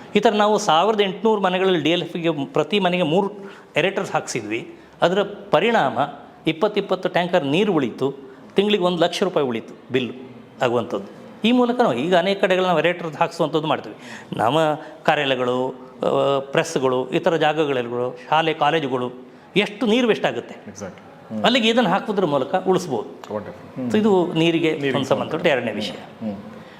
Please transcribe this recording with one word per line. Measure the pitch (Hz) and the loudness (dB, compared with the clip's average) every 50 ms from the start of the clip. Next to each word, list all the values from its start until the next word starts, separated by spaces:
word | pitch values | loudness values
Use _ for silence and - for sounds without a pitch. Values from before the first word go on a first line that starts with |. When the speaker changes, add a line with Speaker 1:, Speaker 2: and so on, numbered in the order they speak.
| - - - | -6 -2 2
Speaker 1:
ಈ | 208 | 2
ಥರ | 196 240 | 4 4
ನಾವು | 208 208 208 214 214 196 | 4 4 4 4 2 2
ಸಾವಿರದ | 208 - 156 160 185 214 220 202 | 2 4 4 4 4 4 2 2
ಎಂಟುನೂರು | 202 190 180 185 - 220 214 202 | 0 0 0 0 0 2 2 2
ಮನೆಗಳಲ್ಲಿ | 196 185 180 185 190 190 185 165 | 2 0 2 2 2 2 2 2
ಡಿ | 139 151 | 2 2
ಎಲ್ | 170 175 160 | 0 0 -2
ಎಫ್ಗೆ | 165 - 185 160 170 160 143 135 | -4 -6 -4 -2 -2 0 -2 -2
ಪ್ರತಿ | - - 156 151 - 214 202 | -2 0 0 0 2 2 2
ಮನೆಗೆ | 190 175 180 180 180 | 2 2 2 0 0
ಮೂರು | 147 156 196 214 196 - - - - - - - - - | 2 2 2 0 0 -4 -10 -16 -16 -18 -20 -20 -6 -2
ಎರೇಟರ್ಸ್ | 147 156 190 190 202 185 - | 0 0 0 0 -2 -4 -4
ಹಾಕ್ಸಿದ್ವಿ. | - 156 - - - 127 107 104 107 120 127 - - - - - - - | -4 -4 -4 -4 -6 -8 -6 -6 -6 -6 -8 -10 -16 -20 -20 -20 -4 0
ಅದರ | 147 175 185 202 190 202 - - - - | 0 2 2 2 0 -2 -4 -12 -4 0
ಪರಿಣಾಮ | - 151 185 233 233 208 151 131 - 117 143 143 - - - - - - - 160 | 2 2 4 4 2 2 2 2 0 0 -2 -2 -4 -10 -18 -20 -20 -6 -4 -4
ಇಪ್ಪತ್ತು | 160 160 220 208 214 208 | -2 0 0 0 0 -2
ಇಪ್ಪತ್ತು | 196 - 190 180 185 175 | -2 -2 -2 -2 -2 -2
ಟ್ಯಾಂಕರ್ | - 165 180 170 180 180 147 | -2 -2 0 0 0 0 2
ನೀರು | 135 143 175 214 202 180 | 2 2 2 2 2 2
ಉಳೀತು. | 156 135 113 - - 131 139 135 - - - - - - - - | 2 0 -2 -2 -2 -4 -4 -4 -6 -14 -18 -20 -20 -20 -6 -2
ತಿಂಗಳಿಗೆ | - 196 208 214 196 175 | 0 2 2 2 2 2
ಒಂದು | 180 180 165 151 | 0 2 2 0
ಲಕ್ಷ | 175 175 - 156 | 0 0 0 -2
ರೂಪಾಯಿ | 143 - 160 147 127 | 0 0 0 0 0
ಉಳೀತು | 117 113 - - - - - - | -2 -4 -6 -10 -16 -20 -8 -4
ಬಿಲ್ | 123 131 - - - - - - - - - - - - | -2 -2 -2 -4 -6 -10 -16 -18 -18 -20 -20 -20 -6 -2
ಆಗುವಂಥದ್ದು. | 135 123 120 120 107 - - 98 98 - - - - - - - - | 0 0 0 0 -2 -2 -4 -6 -6 -8 -14 -18 -20 -20 -8 -2 0
ಈ | 220 | 2
ಮೂಲಕ | 247 247 247 240 240 247 | 4 4 4 2 2 2
ನಾವು | 240 190 127 | 2 2 2
ಈಗ | 117 139 175 185 | 0 0 2 4
ಅನೇಕ | 170 170 196 196 196 | 4 4 2 2 2
ಕಡೆಗಳು | 202 190 185 180 185 | 2 2 2 2 2
ನಾವು | 185 175 151 | 2 2 4
ಎರೇಟರ್ಸ್ | 151 170 175 175 175 160 147 135 | 4 2 2 0 -4 -6 -2 -2
ಹಾಕ್ಸುವಂಥದ್ದು | 135 147 - - 165 147 143 160 147 156 | -2 -2 0 0 0 0 0 0 0 0
ಮಾಡ್ತೀವಿ. | 131 113 - 110 107 - - - - - - - - - | -2 -2 -4 -6 -14 -16 -16 -16 -16 -16 -14 -10 -4 -2
ನಮ್ಮ | 104 113 139 160 160 151 151 147 - - - - - | 0 2 4 4 4 2 2 -2 -4 -12 -16 -2 2
ಕಾರ್ಯಾಲಯಗಳು, | - 156 147 143 135 135 123 127 123 123 127 127 135 | 2 2 2 2 0 0 0 0 0 0 0 -2 -2
ಆ, | - - - - - - - - 135 139 135 139 139 135 | -4 -8 -14 -20 -8 -4 -2 0 2 2 2 2 2 0
ಪ್ರೆಸ್‌ಗಳು, | 139 - - 160 160 - - 151 131 131 127 127 127 - | -2 -2 -2 -2 0 0 0 0 0 0 0 0 -2 -2
ಇತರ | - 170 - 185 165 | -2 -2 0 0 2
ಜಾಗಗಳು, | 156 156 151 156 156 160 139 139 127 120 117 123 120 123 127 123 - - - | 2 2 2 2 2 0 0 0 -2 -2 -4 -4 -4 -4 -4 -6 -8 -6 0
ಶಾಲೆ | 147 160 165 160 156 | 0 0 2 0 0
ಕಾಲೇಜುಗಳು | 156 151 147 156 165 147 131 131 127 123 123 - - - - - - - - - | 0 0 2 2 0 0 -2 -2 -2 -2 -4 -6 -10 -16 -20 -20 -20 -16 -4 0
ಎಷ್ಟು | 185 208 196 202 - 262 | 0 0 0 -2 -4 0
ನೀರು | 214 214 254 254 226 | 2 2 2 2 2
ವೇಸ್ಟ್ | 185 - - | 2 2 0
ಆಗುತ್ತೆ. | 151 120 117 - - - | -2 -2 -4 -8 -10 -14
Speaker 2:
Exactly. | - - 107 95 - 101 90 85 - - - - - - - 110 | -18 -18 -18 -14 -12 -12 -12 -12 -14 -20 -20 -20 -20 -16 -12 -6
ಹ್ಮ್. | 110 107 | -2 0
Speaker 1:
ಅಲ್ಲಿಗೆ | 208 240 269 214 220 | 2 2 2 2 2
ಇದನ್ನು | 226 240 233 175 | 4 2 2 2
ಹಾಕೋದ್ರ | 180 196 196 220 208 202 185 | 2 0 -2 -2 -2 0 0
ಮೂಲಕ | 156 143 135 131 - - | 2 2 0 0 0 -2
ಉಳಿಸ್ಬೋದು. | 185 180 190 185 170 180 160 131 107 98 - - - | -2 0 2 0 0 0 -2 -4 -4 -4 -6 -12 -16
Speaker 2:
Wonderful. | - - 104 104 98 - - - - - - | -12 -8 -8 -8 -8 -10 -14 -16 -18 -16 -10
ಹ್ಮ್. | 135 127 123 | -8 -4 0
Speaker 1:
So | 214 220 | 2 2
ಇದು | 220 226 196 185 170 170 165 | 4 4 4 4 2 2 2
ನೀರಿಗೆ | 160 165 170 165 165 165 156 | 2 2 4 4 2 2 0
Speaker 2:
ನೀರಿಗೆ | 156 139 139 139 127 139 | 0 0 0 0 0 0
Speaker 1:
ಒಂದು | 135 - | 0 0
ಸಂಬಂಧಪಟ್ಟ | 143 127 120 - - - 170 170 | 0 0 0 -2 -2 0 2 2
ಎರಡನೇ | 143 123 120 117 | 2 2 0 -2
ವಿಷಯ. | 107 107 104 98 | -4 -4 -6 -6
Speaker 2:
ಹ್ಮ್. | - - - - - - 113 107 98 98 - - - - - - - - | -8 -10 -14 -18 -14 -10 -8 -8 -8 -8 -10 -16 -16 -18 -18 -20 -20 -20